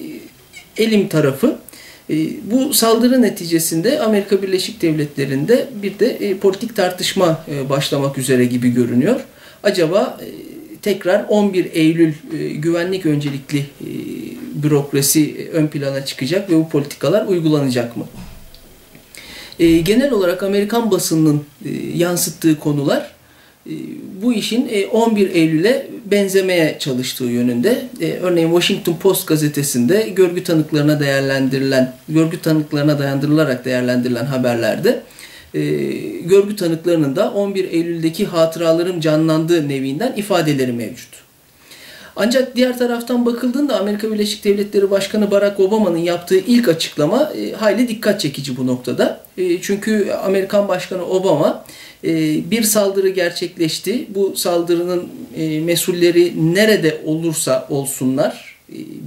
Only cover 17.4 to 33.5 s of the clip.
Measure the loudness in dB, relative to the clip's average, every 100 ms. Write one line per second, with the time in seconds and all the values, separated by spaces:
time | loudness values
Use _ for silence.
17.4 | 2 2 0 -2 -4 -6 -12 -14 -18 -18
18.4 | -20 -20 -20 -20 -20 -20 -20 -20 -20 -18
19.4 | -12 2 4 4 4 4 4 2 2 0
20.4 | 0 0 0 0 2 0 0 2 4 2
21.4 | -2 -12 -10 -8 -6 -2 -2 -2 -4 -2
22.4 | 0 0 0 -2 0 -2 -4 -14 _ _
23.4 | _ _ -14 -12 -12 -14 -14 -6 -2 -2
24.4 | 0 -2 0 0 0 2 2 4 2 4
25.4 | 4 4 2 2 -2 -10 -2 0 2 2
26.4 | 2 2 2 0 -4 -4 -4 -4 -2 0
27.4 | 0 2 2 0 -4 -6 -4 -2 0 2
28.4 | 4 2 2 0 -2 0 2 0 0 0
29.4 | 0 -2 -2 0 2 2 2 2 2 2
30.4 | 0 0 2 2 2 2 2 0 0 0
31.4 | 0 0 0 2 0 -2 -2 0 2 0
32.4 | 0 0 0 0 2 2 0 0 2 2
33.4 | 2